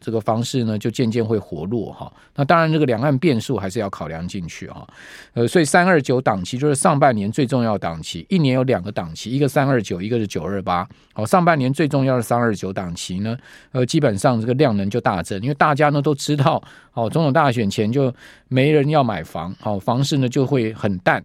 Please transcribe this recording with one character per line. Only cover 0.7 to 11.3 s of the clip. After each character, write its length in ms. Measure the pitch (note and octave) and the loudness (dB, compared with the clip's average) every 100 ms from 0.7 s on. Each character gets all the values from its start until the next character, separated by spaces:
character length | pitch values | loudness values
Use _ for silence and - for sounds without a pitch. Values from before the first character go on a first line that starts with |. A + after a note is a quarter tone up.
| G#2+ | -2
就 120 | A#2+ | -2
渐 200 | A2+ A#2 | -2 0
渐 120 | A#2+ | 0
会 160 | A2 A2 | 0 -2
活 280 | - D#2 F2+ | -4 -8 -6
络 260 | A#2 D2+ | -6 -6
哈。 180 | - - - _ - | -12 -16 -18 _ -2
那 60 | |
当 140 | C#3 E3+ | 2 4
然， 140 | D#3+ | 4
这 60 | D#3 | 2
个 80 | C#3+ | 2
两 160 | A2 | 2
岸 140 | D3 C3+ | 2 2
变 200 | E3+ A#2 | 2 0
数 200 | - A2 | -2 -4
还 100 | F#2+ | -4
是 100 | A2+ | -4
要 120 | G2 | -4
考 180 | - D#2 | -6 -10
量 180 | D#2+ F2 | -8 -8
进 220 | G2+ E2 | -10 -10
去 180 | - E2+ | -12 -16
哈。 180 | - - - - - - | -16 -20 -20 -20 -20 -8
呃， 120 | - A#2 | -2 2
所 140 | F#3 | 4
以 40 | |
三 220 | D3 F3+ F3+ | 4 4 6
二 140 | E3 | 4
九 180 | C3 B2+ | 2 0
档 240 | B2+ G2 | 0 -2
期 140 | F2 B2 | -4 -2
就 100 | D3 | 0
是 80 | |
上 240 | C3+ - C#3 | 2 2 4
半 160 | C#3+ | 4
年 160 | G#2+ G2+ | 2 -2
最 140 | A2+ | -2
重 200 | B2+ C3 | 0 0
要 120 | A2+ G2+ | 0 -2
档 240 | - D#2+ | -4 -8
期， 240 | D2+ - - | -10 -12 -2
一 100 | F#3+ | 2
年 160 | C#3 | 2
有 80 | C3 | 2
两 180 | C3 G#2 | 2 0
个 120 | F#2+ | -2
档 200 | A2 E2+ | -8 -8
期， 180 | D#2+ G#2+ | -10 -6
一 100 | C3 | -2
个 80 | C#3+ | 0
三 180 | D3+ C3+ | 2 2
二 160 | C3 | 0
九， 180 | G2 F2+ | -2 -6
一 80 | G#2 | -2
个 100 | A#2+ | -2
是 60 | |
九 200 | G#2 F#2+ | -2 -4
二 180 | D#2+ G2+ | -6 -4
八。 260 | F#2 F2 F#2 - _ | -2 -2 -4 -12 _
好， 140 | - | -8
上 180 | G#2+ | 0